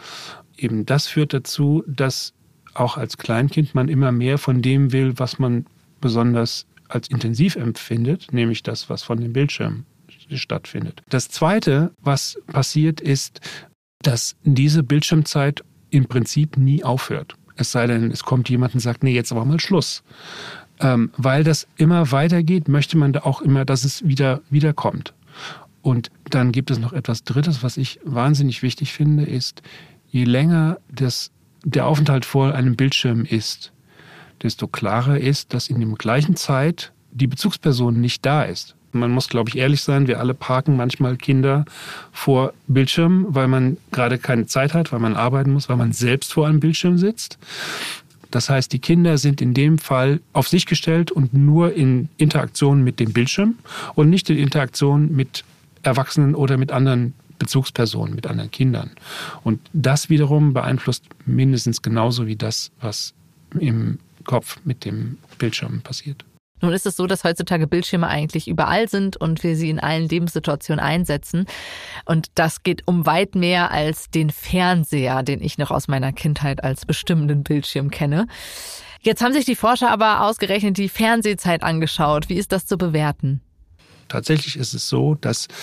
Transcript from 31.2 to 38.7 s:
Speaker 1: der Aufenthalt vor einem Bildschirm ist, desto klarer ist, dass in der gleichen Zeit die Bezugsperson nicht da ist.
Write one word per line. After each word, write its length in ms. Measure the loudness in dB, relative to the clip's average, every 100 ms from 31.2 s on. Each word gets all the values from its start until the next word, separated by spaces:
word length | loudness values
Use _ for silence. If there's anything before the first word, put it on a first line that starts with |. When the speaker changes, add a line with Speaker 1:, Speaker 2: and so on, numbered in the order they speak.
| -8 _ _ _
Speaker 1:
der 240 | -4 0 2
Aufenthalt 380 | 2 2 2
vor 300 | 0 0 2
einem 200 | 2 0
Bildschirm 500 | 2 2 0 0 0
ist, 480 | 0 -2 -4 -10 -14 _ _ -20 -20 -20 -20 -8
desto 240 | -6 -6 -8
klarer 520 | -6 -2 0 2 0
ist, 360 | 0 -2 -4
dass 140 | -6 -4
in 100 | -2
der 100 | -2
gleichen 440 | -2 0 2 2
Zeit 580 | 0 0 0 0 -2 -8 _ _
die 160 | -2 -2
Bezugsperson 720 | 0 -4 -2 0 2 2 2
nicht 260 | 0 0 0
da 160 | 0
ist. 320 | 0 -6 -14